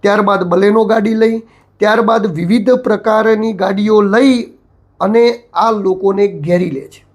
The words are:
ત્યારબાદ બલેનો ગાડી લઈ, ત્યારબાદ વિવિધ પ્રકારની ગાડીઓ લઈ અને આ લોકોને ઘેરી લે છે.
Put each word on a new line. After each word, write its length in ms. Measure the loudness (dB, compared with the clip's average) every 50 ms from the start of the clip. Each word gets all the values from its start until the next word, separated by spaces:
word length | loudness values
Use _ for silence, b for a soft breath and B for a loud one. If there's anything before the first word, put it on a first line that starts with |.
ત્યારબાદ 420 | 0 0 0 2 2 0 0 0 -2
બલેનો 420 | -2 0 0 2 2 2 2 0
ગાડી 280 | 0 0 0 0 -2 0
લઈ, 260 | 0 0 0 0 -4 -8 b b b b b b _
ત્યારબાદ 480 | 0 0 2 0 0 0 0 0 -2 -2
વિવિધ 440 | -4 -4 -2 0 0 0 2 2
પ્રકારની 800 | 0 0 0 -2 -2 -2 0 0 0 0 2 0 0 0 -2 -4 -4
ગાડીઓ 480 | -4 -4 -4 -2 -2 0 2 2 2
લઈ 420 | 2 2 2 2 4 4 2 0 -2 -8 -14 _ _ _ _ _ _ _ _ _
અને 400 | -4 0 2 4 2 2 2 -2 -10 _ _
આ 180 | -2 0 0
લોકોને 560 | 0 -2 -2 -2 -4 0 0 -2 0 2 0 -2
ઘેરી 420 | -2 -6 -4 -2 0 0 0 -2
લે 120 | -6 -10
છે. 240 | -12 -14 -20 -20 _ _